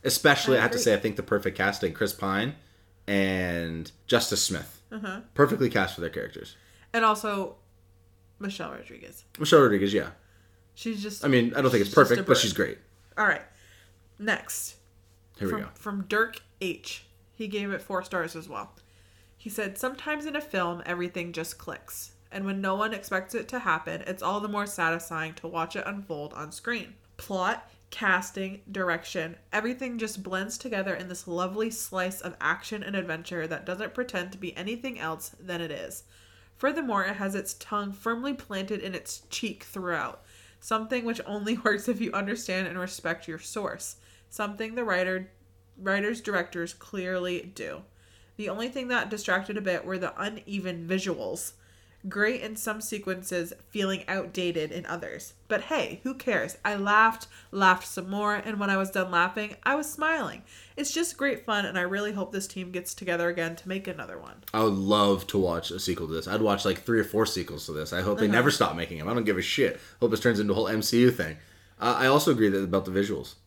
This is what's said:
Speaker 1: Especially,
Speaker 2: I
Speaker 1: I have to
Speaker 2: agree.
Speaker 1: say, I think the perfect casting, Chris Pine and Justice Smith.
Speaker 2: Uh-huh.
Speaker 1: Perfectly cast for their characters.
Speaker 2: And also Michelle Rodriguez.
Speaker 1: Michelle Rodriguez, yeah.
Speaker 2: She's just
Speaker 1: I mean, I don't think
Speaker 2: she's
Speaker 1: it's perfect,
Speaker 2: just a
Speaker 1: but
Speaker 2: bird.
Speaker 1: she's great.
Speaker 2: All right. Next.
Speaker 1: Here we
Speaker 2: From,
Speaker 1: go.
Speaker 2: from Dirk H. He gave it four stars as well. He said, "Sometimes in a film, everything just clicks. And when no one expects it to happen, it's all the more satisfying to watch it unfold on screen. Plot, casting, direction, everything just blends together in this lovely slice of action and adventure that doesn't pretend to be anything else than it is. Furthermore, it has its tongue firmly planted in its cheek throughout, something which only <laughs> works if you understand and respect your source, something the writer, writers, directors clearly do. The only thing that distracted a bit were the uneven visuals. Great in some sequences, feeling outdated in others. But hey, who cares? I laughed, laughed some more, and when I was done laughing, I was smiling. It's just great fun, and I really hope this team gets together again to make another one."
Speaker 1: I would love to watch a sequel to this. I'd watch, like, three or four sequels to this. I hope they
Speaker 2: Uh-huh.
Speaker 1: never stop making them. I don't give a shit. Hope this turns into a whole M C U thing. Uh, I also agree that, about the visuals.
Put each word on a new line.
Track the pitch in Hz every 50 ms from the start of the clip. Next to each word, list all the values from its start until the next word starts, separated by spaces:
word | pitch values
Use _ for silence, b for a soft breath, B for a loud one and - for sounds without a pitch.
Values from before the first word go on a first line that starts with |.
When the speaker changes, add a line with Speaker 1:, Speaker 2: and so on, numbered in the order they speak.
| -
Speaker 1:
Especially, | 131 117 - - 151 143 - - 135 131
Speaker 2:
I | 117
Speaker 1:
I | 110
have | 120
to | -
Speaker 2:
agree. | - -
Speaker 1:
say, | 117 104
I |
think | 98 - 110 101
the | - -
perfect | - 110 101 - 95 92
casting, | - 92 101 101 - - 87 80
Chris | - 110 98 -
Pine | - 98 98 95 98 113 135 147 b b b b b b b b _ -
and | - 101 98 98 95 95 92 90 90 85 85 85 82 82 82 82 - - - _
Justice | - 123 113 - - 104 - -
Smith. | - 92 80 - - - - _ _
Speaker 2:
Uh-huh. | 220 220 202 190 190 233 - - _
Speaker 1:
Perfectly | - 143 139 214 - 135 113
cast | - 110 92 87 -
for | -
their | 85 80
characters. | - - 53 - - - - - - b b b b b b b -
Speaker 2:
And | 233 226
also | 220 214 208 220 214 202 196 190 170 - - - _ _ _ _ _ _ _ _ _ _ _ _ _ _ _
Michelle | 101 98 - - - -
Rodriguez. | 69 - - - 64 - - - - - - _ _ -
Speaker 1:
Michelle | 151 151 165 151
Rodriguez, | 135 117 104 95 101 98 104
yeah. | 98 71 - - b b b b b b b b b b b _
Speaker 2:
She's | - - 226 226 202 202
just | 214 202 - -
Speaker 1:
I |
mean, | 143 131 123 117 120 117
I | 143
don't | 135 127
think | 123 110
Speaker 2:
she's | 98
Speaker 1:
it's | 98 -
perfect, | 160 131 - 120
Speaker 2:
just | 123
a | 95
Speaker 1:
but | - 131
Speaker 2:
bird. |
Speaker 1:
she's | - - 104 85
great. | - 90 64 - - - _ - _ - - -
Speaker 2:
All | - 214
right. | 196 151 - - - b b b b b b b b b b _ _ -
Next. | - 208 220 196 - - - - - - - - - _ _ _ - _ _ _ _ _ _ _ -
Speaker 1:
Here | 104
we | 92 85
Speaker 2:
From, | -
Speaker 1:
go. | - - -
Speaker 2:
from | - - 208 202 196 185
Dirk | - 208 214 226 226 - - - _ _ _
H. | 190 180 160 - - - - - - _ - _ _ _ _
He | - 220
gave | 202 208 208 202 196
it | 196 175
four | - - 196 180 185
stars | - 196 180 160 170 -
as | 160 160
well. | 151 147 196 - - - - b b b b b b b b b b b
He | _ - 214
said, | 202 220 208 196 196 -
"Sometimes | - 254 269 - - 302 302 294 294
in | 311 285
a | 294
film, | 294 - - 190 175 170 175 170 -
everything | 170 180 175 175 180 - 180 170 175 165
just | 165 160 - -
clicks. | - - - - - - - - - - - - - - _
And | - 196 196
when | 196 196 196
no | 196 196 190
one | 202 214 220 220
expects | 202 - - 196 185 190 - -
it | 226 - -
to | 254 247
happen, | 240 185 160 160 - 160 165 170 -
it's | - 190 190 -
all | 175 196 208
the | 208
more | 208 202 208 202
satisfying | 202 - - 170 160 165 170 - - 170 147 - 160 165
to | - -
watch | 165 170 165 165 165 -
it | - -
unfold | - 202 202 196 - 160 147 147 147 -
on | - 151 151
screen. | - - - 233 240 220 233 - - - _ _ -
Plot, | - - - 196 185 180 202 240 - - b b b b _
casting, | - - 233 196 185 185 196 - - 196 190 190 196 196 - -
direction, | 196 196 185 180 165 170 165 - - 180 160 165 170 - - _
everything | - 214 220 240 254 247 269 254 240
just | 226 220 214 214 196 190
blends | 190 185 185 202 220 233
together | - - 254 220 196 190 196 175
in | - 185 180
this | 180 180 -
lovely | 185 170 175 180 185 190 214 220 226
slice | 226 - - - 190 185 180 185 190 -
of | - 180 175 -
action | - 151 170 196 - - 214 208 202
and | 190 202
adventure | 185 175 175 160 165 170 - 180 170 156
that | 160 160 143 -
doesn't | - 185 190 214 - -
pretend | - 247 247 - 185 175 185
to | 190
be | 190 190 175 -
anything | - 185 208 240 233 240 262 240 -
else | - 160 160 156 - - - -
than | 165 185 175 170
it | 170 156
is. | - 98 82 - - - - b b b b b b b b b b
Furthermore, | - - 269 277 330 285 247 214 196 185
it | 190 202
has | 190 202 196 196
its | 202 202 - -
tongue | - - - 214 208 202 202
firmly | 196 - - 226 233 233 254 285 285
planted | - - - 202 190 190 196 214 190
in | - 196 185
its | 165 - - - - - -
cheek | - - - 214 - - -
throughout, | - - 196 180 180 170 151 131 123 - - b b b b b b b b
something | - - 226 220 220 220 262 247 233
which | 233 233 226 -
only | - 202 208 202 214 233
<laughs> | - -
works | 214 208 208 -
if | 247 233 196
you | 226 - -
understand | 196 202 196 214 214 - - 185 185 190
and | 165 175 185
respect | 180 185 - - - 165 170 165 -
your | - 160 160
source, | - - - 220 202 - - - - - - b b b b b b b
something | - - 208 202 202 202 226 220 226
the | 247 240
writer, | 220 185 180 185 185 185 185 185 - _ _ _ _ _ - _ _ _
writers, | - 185 196 190 202 208 208 233 233
directors | 226 214 202 180 170 - - 175 170 170 -
clearly | - - - - 190 180 180 185 180 180 180 175 175 - 185 196
do. | - 95 73 71 - 196 - b b b b b b b b b
The | - 208 190
only | 185 208 233 254
thing | 247 277 254
that | 247 247 240 - 202
distracted | 220 208 - - 180 196 196 - 202
a | 214
bit | 196 190 175 - -
were | 180 190 185
the | 180 - - -
uneven | 196 208 214 214 - - 202 202 180 185 175 170 165 165
visuals. | 185 190 190 196 165 - 113 92 - - - - - b b b b b b b b b b 190
Great | - 202 214 214 254 -
in | - 220 220
some | 214 - 226 214 220
sequences, | 214 - 220 202 202 190 185 185 185 - 180 175 170 170 - - - -
feeling | - 214 196 190 190 185 - -
outdated | 185 196 139 175 - 185 180 175 165 160 156 156 -
in | 175 -
others. | - 170 175 - - - - - - - _ _
But | _ 214 208
hey, | - - 320 277 151 - - - -
who | 262 262
cares? | 254 - 254 208 156 113 180 - - -
I | 208 208
laughed, | 202 196 202 208 214 220 226 226 - - B B B B B
laughed | - 196 196 185 185 185 -
some | - - 190 180 185
more, | 196 202 208 208 208
and | 202 - 226 214 202
when | 202 196
I | 196
was | 190 196 190
done | - 196 185 185
laughing, | 180 170 175 - - 220 214 214 - - -
I | 254 277
was | 302 294 294
smiling. | - - 302 311 320 302 - 151 - - - B B B B B B
It's | - 285 277
just | - 320 339 339 -
great | - 277 277 254 - -
fun, | - 214 208 202
and | - -
I | 185 180
really | 180 196 202 208 208
hope | 214 196 185 185 -
this | 190 190
team | - - 185 185 180
gets | 185 180 180 - -
together | - 196 180 175 170 170 175
again | 175 175 165 165 170
to | - - 185
make | 190 190 190
another | 185 175 151 110 87 90 -
one." | 80 60 50 - - - -
Speaker 1:
I | 110 110
would | 110 98
love | 98 95 98 104 104 101 101 98 90 90
to | - -
watch | 101 92 87 85 82 - -
a | 85 92
sequel | - - 87 82 85
to | 76 80
this. | 82 80
I'd | 90 98 107
watch, | 110 107 101 98 -
like, | 101 90 - -
three | - 117 110
or | 101
four | - - 107 113
sequels | - - 92 85 - 80 73 -
to | -
this. | 78 76 78 76 85
I | 90
hope | 92 104 101 101
they | 110
Speaker 2:
Uh-huh. | 104 107
Speaker 1:
never | 120 123 143
stop | 139 - 110 92 82
making | 85 82 - 87
them. | 80 78
I | 95 117
don't | 120 110
give | 107 98
a | 90
shit. | 90 - - - 127 95 - B B B B B
Hope | - 101
this | 110 104
turns | - 123 113 101
into | 107 104
a | 95
whole | 104 110
M | 92 110 107
C | 104 - - 120
U | 123 123
thing. | 117 - 85 78 78 b b b b b b b b -
Uh, | 104 120 120 -
I | 131
also | 131 139 151 151 170
agree | 135 113 110 101
that, | 98 98 98
about | 87 90 95 -
the | 92
visuals. | 92 98 101 107 98 67 62 - - - _